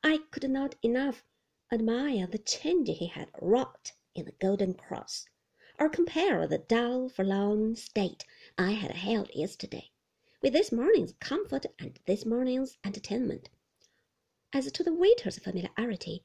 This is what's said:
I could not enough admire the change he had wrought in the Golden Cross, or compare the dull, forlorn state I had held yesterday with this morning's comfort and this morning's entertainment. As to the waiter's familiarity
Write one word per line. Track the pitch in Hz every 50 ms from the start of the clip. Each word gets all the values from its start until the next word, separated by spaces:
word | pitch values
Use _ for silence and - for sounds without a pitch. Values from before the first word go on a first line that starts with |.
| -
I | 311 320 302 311 _
could | - - - 269
not | 262 269 277 277 - _
enough | - 233 240 254 269 277 233 - _ _ _ _ _ _ _ _ _ _
admire | 240 226 226 220 226 240 277 294 262 202 185
the | 175 185
change | 208 - - - - - 302 359 359 277
he | - 160 - 170
had | 175 - 147 143 - _ -
wrought | - 175 214 254 262 - - - _ - - _ _ _ _
in | 170 156
the | - -
Golden | _ 190 190 202 196 202 185 185
Cross, | - - - - - - - - - - _ _ _ _ _ _ _ _ - - -
or | 294 311
compare | 302 - 339 339 - 320 349 403 269 175 -
the | - 160 -
dull, | - _ 226 226 240 240 247 254 254 254
forlorn | - - 190 196 196 196 202 202 208 214 214 220 226
state | - - - - - 196 - - _ - - - - - - _
I | - 185 185
had | 208 214 202 -
held | - 175 180 202 220 214 - - -
yesterday | - 156 190 - - - - - - - - _ _ _ _ _ _ _ _ _ _
with | - 269 233
this | 311 427 -
morning's | - 233 247 349 453 339 190 - - _
comfort | - - 269 349 415 - 277 277 - - - -
and | - - - - _
this | - 190 208 -
morning's | 226 226 240 254 254 254 262 269 262 - _ -
entertainment. | 196 202 202 - - 202 240 254 214 - - - - _ _ _ _ _ _ _ _ _ _ _ _ _ _ _ _ _ _ _ _ -
As | 277 262 277
to | - - 339
the | 349 320
waiter's | 339 359 403 466 480 - 190 - -
familiarity | - 190 180 180 175 180 - - 220 247 185 180 - - - 180 _